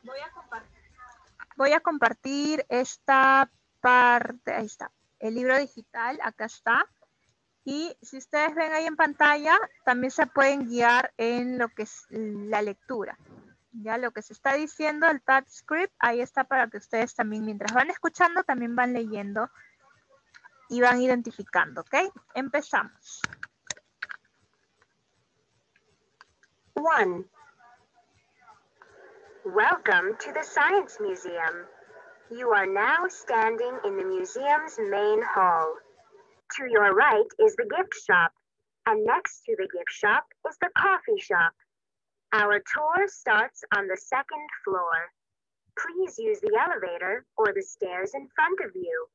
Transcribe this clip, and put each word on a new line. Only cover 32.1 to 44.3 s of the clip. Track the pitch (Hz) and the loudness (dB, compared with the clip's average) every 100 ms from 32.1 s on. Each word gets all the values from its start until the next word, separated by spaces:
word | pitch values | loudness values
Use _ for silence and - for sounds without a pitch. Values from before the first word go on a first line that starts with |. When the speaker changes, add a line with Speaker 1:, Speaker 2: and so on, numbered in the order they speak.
| - _ | -20 _
Speaker 2:
You | 233 247 | -6 2
are | 208 190 | 2 2
now | 196 233 320 359 | 0 2 2 -2
standing | - - 226 220 226 247 254 | -8 -2 0 0 0 -4 -4
in | 208 196 | -6 -4
the | |
museum's | 190 185 185 247 277 302 311 226 | -4 -4 -6 -6 0 0 0 -6
main | 208 202 208 214 | -4 0 2 0
hall. | 233 202 185 170 160 160 _ _ _ - _ _ _ - | 0 2 4 4 0 -4 _ _ _ -20 _ _ _ -10
To | 262 | 2
your | 220 202 | 4 6
right | 190 - 214 - - | 6 6 4 2 4
is | 427 427 | 4 4
the | |
gift | 480 330 381 - - | -4 -2 -4 -6 2
shop, | 180 165 _ _ _ _ _ | 4 4 _ _ _ _ _
and | - 214 214 | 0 0 2
next | 294 381 - - | 0 -2 -12 -6
to | 220 | -4
the | 190 | -4
gift | 175 170 | -6 -8
shop | - 208 247 - _ 311 | -2 2 2 -2 _ -12
is | - | -6
the | 359 - | -2 0
coffee | 392 359 - 415 | 2 0 0 -4
shop. | - 175 170 _ _ _ _ _ _ _ _ | 0 0 0 _ _ _ _ _ _ _ _
Our | 220 208 208 | 0 2 0
tour | - - 302 349 392 | 0 -2 0 2 0
starts | - - 208 240 - - 208 | -2 0 2 2 -6 -4 -4
on | 196 | -2
the | 185 | -6
second | - 269 277 | -4 -4 -4